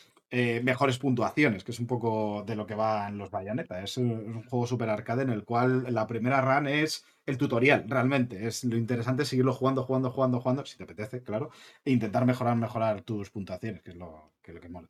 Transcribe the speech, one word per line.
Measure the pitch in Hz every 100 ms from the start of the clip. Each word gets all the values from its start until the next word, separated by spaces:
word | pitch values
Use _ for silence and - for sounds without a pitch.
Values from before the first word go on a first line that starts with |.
| - _ _ 123
eh, | 120 117
mejores | 127 123 139 123
puntuaciones, | 139 120 101 - 147 95
que | -
es | 120
un | 120
poco | 123 117 110 107 104 98
de | 107
lo | 101
que |
va | 107 110 107 101
en | 101
los | 95
Bayonetta. | 98 98 131 165 92
Es | 98 127
un, | 120
es | 113 107 113
un | -
juego | 123 120
super | 123 110
arcade | 104 113 120
en | 131
el | 107
cual | 104 120 127 127 123
la | 117 110
primera | 117 120 135
run | 131 139 143
es | 147 156 - - _ -
el | 127
tutorial, | 139 120 135 143 101
realmente. | 131 127 139 123 95 113
Es | -
lo | 123 117
interesante | 113 117 120 131
es | 143
seguirlo | 127 131
jugando, | 127 131 131
jugando, | 120 131 127
jugando, | 131 131 123
jugando, | 127 135 -
si | -
te | -
apetece, | 85 113 123
claro, | 123 110 151 - - - 143
e |
intentar | 123 110 123 123
mejorar, | 123 120 117
mejorar | 113 113 110 101
tus | - 104 101
puntuaciones, | 104 95 90 113 92
que | -
es | 87
lo, | 87 78 76 _
que | -
es | 82
lo |
que | 85
mola. | 87